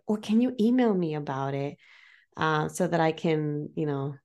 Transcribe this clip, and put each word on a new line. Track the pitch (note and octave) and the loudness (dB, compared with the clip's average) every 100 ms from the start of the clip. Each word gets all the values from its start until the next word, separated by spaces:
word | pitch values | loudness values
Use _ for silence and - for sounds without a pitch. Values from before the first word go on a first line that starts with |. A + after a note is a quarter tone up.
| - | -4
Or, | G#3+ | -4
"Can | G#3+ G#3+ | 2 2
you | B3+ B3 | 2 2
email | G#3+ B3+ A#3 | 2 4 4
me | F#3+ E3 D3+ | 2 0 -4
about | D3 C3+ C#3 | -4 -4 -4
it, | C#3 C#3+ - _ - - - _ - | -4 -6 -8 _ -20 -20 -20 _ -4
uh, | D#3+ D3+ D#3 | 0 2 0
so | - F3 | -2 0
that | E3 | 2
I | D#3+ | 2
can, | D#3+ F3 D#3 D3+ D3 D3 | 2 0 0 0 -4 -6
you | - D3+ | -4 -2
know, | C#3 C#3 C3+ | -2 -4 -8